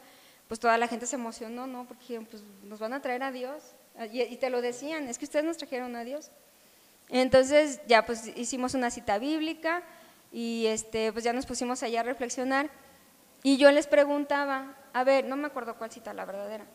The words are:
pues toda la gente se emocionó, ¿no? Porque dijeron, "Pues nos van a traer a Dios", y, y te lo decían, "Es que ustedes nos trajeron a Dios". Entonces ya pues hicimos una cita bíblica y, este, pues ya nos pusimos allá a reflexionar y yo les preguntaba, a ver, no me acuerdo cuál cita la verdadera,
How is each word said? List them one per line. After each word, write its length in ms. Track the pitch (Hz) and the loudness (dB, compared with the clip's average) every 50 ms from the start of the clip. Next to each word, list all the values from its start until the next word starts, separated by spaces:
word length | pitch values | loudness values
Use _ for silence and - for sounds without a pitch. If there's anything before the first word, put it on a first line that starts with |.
| - - - - - - - - _ | -18 -20 -20 -20 -20 -20 -20 -20 _
pues 120 | - 226 220 | -12 -8 0
toda 180 | 233 233 226 | 2 4 4
la 100 | 233 240 | 4 2
gente 180 | 233 240 220 247 | 0 -2 -4 -4
se 80 | 247 294 | -6 -6
emocionó, 500 | 247 233 226 226 - 240 220 233 247 254 | -4 -6 -8 -8 -10 -12 -10 -10 -10 -10
¿no? 200 | 269 254 247 247 | -10 -10 -12 -12
Porque 140 | 240 240 - - | -14 -16 -20 -12
dijeron, 240 | - 233 226 220 - | -10 -10 -10 -10 -12
"Pues 140 | 226 214 208 208 196 196 202 | -16 -20 -20 -20 -20 -20 -16
nos 160 | 202 214 208 | -16 -12 -8
van 140 | 220 220 262 | -8 -6 -6
a 80 | 285 | -4
traer 220 | 277 254 247 247 269 | -4 -4 -4 -4 -4
a 80 | 269 | -6
Dios", 320 | 247 254 247 254 294 302 - - - - - _ - 233 233 214 | -6 -6 -8 -8 -10 -12 -16 -20 -20 -20 -20 _ -14 -12 -12 -8
y, 100 | 220 254 | -2 -2
y 140 | 240 226 247 | -2 -2 -2
te 120 | 247 269 254 | -4 -2 0
lo 120 | 254 247 | 0 0
decían, 460 | 240 240 240 247 269 302 320 311 285 | -2 -2 -4 -6 -8 -6 -6 -6 -6
"Es 100 | 240 240 | -6 -8
que 80 | - 294 | -8 -8
ustedes 200 | - - 294 302 | -2 0 0 0
nos 120 | 330 330 | 0 -2
trajeron 380 | 320 294 - 269 247 254 247 240 | -4 -8 -8 -6 -6 -6 -6 -8
a 80 | 233 233 | -8 -8
Dios". 260 | 247 277 302 302 - - - _ _ _ _ _ - _ _ _ _ _ _ _ - | -8 -8 -10 -10 -14 -20 -20 _ _ _ _ _ -20 _ _ _ _ _ _ _ -2
Entonces 720 | 262 247 254 254 - 262 262 262 294 294 311 294 254 - - | 2 2 4 6 6 6 6 8 6 6 6 6 0 -6 2
ya 180 | 220 233 220 220 | 6 6 6 6
pues 260 | 240 233 220 233 220 - | 4 -4 -6 -8 -10 -8
hicimos 380 | - 240 - 285 247 254 254 - | -8 -8 -6 -4 -4 -2 -2 0
una 180 | 262 240 240 | 0 -2 -2
cita 260 | - 240 220 - 202 | -4 -4 -2 -2 0
bíblica 640 | 208 254 294 311 311 311 320 320 320 320 320 339 349 349 - - - - - - - _ - | 0 0 0 -2 0 -2 -4 -4 -4 -4 -2 -2 -4 -6 -10 -20 -20 -20 -20 -20 -20 _ -14
y, 340 | - 233 233 233 233 226 226 | -10 -6 -4 -4 -2 0 0
este, 440 | 220 220 220 - - - 220 220 220 | 0 0 0 -4 -4 -4 -2 -2 0
pues 120 | 208 233 226 | -2 0 -2
ya 100 | 240 233 | 0 -2
nos 120 | 254 269 | -2 -4
pusimos 380 | - 247 - 254 240 254 262 277 | -6 -6 -4 -4 -4 -4 -4 -4
allá 180 | 226 233 226 | -2 -2 -2
a 20 | 226 | -2
reflexionar 680 | 247 240 247 247 240 - 269 254 262 269 269 294 302 - - - - - - - _ _ _ - _ _ - - | -2 -4 -4 -4 -6 -4 -4 -2 0 2 0 0 -2 -6 -14 -20 -20 -20 -20 -20 _ _ _ -20 _ _ -2 2
y 140 | 269 277 | 2 4
yo 140 | 247 285 277 | 10 10 10
les 160 | 285 294 294 | 10 8 4
preguntaba, 880 | 294 302 285 285 285 285 294 285 285 285 285 285 277 269 262 269 277 - - - - - | 4 4 4 6 4 2 -2 0 0 0 0 0 -2 -2 -4 -6 -10 -16 -20 -16 -6 -2
a 100 | 247 254 | 2 4
ver, 220 | 269 269 262 233 | 4 4 4 2
no 100 | 240 269 | 0 -4
me 120 | 277 294 | -4 -4
acuerdo 280 | 294 294 262 233 226 226 | -6 -6 -6 -8 -8 -10
cuál 140 | - 226 226 | -10 -10 -12
cita 220 | - 240 - 214 202 | -12 -14 -14 -12 -10
la 120 | 190 190 | -8 -8
verdadera, 400 | 185 190 202 202 208 220 208 202 - | -8 -8 -10 -8 -10 -10 -12 -14 -16